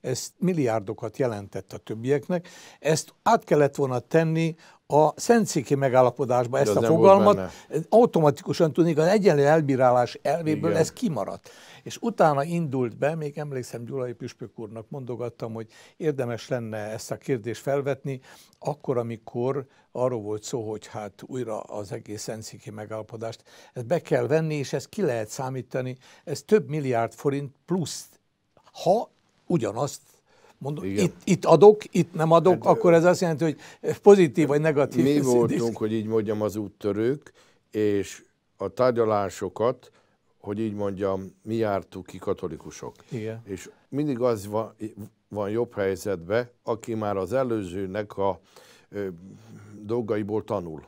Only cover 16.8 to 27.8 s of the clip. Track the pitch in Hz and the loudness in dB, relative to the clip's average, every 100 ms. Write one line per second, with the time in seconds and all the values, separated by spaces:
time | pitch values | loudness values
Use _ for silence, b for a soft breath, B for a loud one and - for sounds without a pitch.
16.8 | 104 113 - 110 - 127 110 107 - 143 | -8 -10 -10 -10 -4 -4 -4 -8 -4 -4
17.8 | 135 135 143 131 b b b _ - 147 | -2 -6 -8 -10 b b b _ -8 -8
18.8 | - 120 117 113 - 120 123 139 131 b | -4 -4 -4 -8 -10 -4 -4 -4 -10 b
19.8 | b 123 127 120 104 107 - 127 107 107 | b -4 -2 -2 -6 -8 -6 -8 -6 -10
20.8 | - 113 104 - - 127 113 107 - 107 | -10 -12 -12 -14 -12 -8 -6 -8 -8 -12
21.8 | 104 113 107 104 - 113 107 104 - 107 | -10 -12 -12 -10 -10 -10 -12 -16 -16 -14
22.8 | 107 110 110 110 113 - _ b b - | -12 -12 -12 -12 -12 -12 _ b b -14
23.8 | 117 170 - 135 120 156 160 151 131 143 | -4 -4 0 0 2 0 0 -4 -4 -8
24.8 | - - 175 117 107 - 131 131 - 135 | -8 -4 -2 -2 -6 -8 -8 -8 -6 -6
25.8 | 127 127 b b - 143 - 214 131 151 | -6 -10 b b -10 -10 2 2 2 -4
26.8 | 135 117 117 - 143 139 143 _ - 180 | -2 0 -2 -2 -4 -4 -8 _ -6 -4